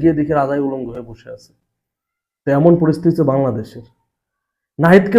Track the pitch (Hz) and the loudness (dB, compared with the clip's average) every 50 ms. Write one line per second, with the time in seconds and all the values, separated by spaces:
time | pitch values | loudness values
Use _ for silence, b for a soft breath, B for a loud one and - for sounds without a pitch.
0 | 147 165 160 147 147 151 156 147 139 135 143 143 139 139 135 131 127 117 117 123 | 0 0 0 0 -4 -2 -2 -2 -2 -2 -2 -4 -4 -4 -6 -8 -10 -12 -12 -14
1 | 117 113 113 - - 117 113 117 _ _ _ _ _ _ _ _ _ _ _ _ | -16 -18 -20 -20 -20 -20 -20 -20 _ _ _ _ _ _ _ _ _ _ _ _
2 | _ _ _ _ _ _ _ _ - 139 139 143 156 170 175 170 160 156 147 156 | _ _ _ _ _ _ _ _ -6 -2 0 2 4 4 4 4 2 0 -2 0
3 | - 170 165 165 156 135 131 139 139 127 110 110 107 - - 120 117 _ _ _ | 0 -2 0 0 0 -2 0 -2 -2 -2 -4 -6 -10 -12 -16 -20 -20 _ _ _
4 | _ _ _ _ _ _ _ _ _ _ _ _ _ _ _ - 151 170 185 202 | _ _ _ _ _ _ _ _ _ _ _ _ _ _ _ -2 2 4 4 4
5 | 190 196 - | 4 4 2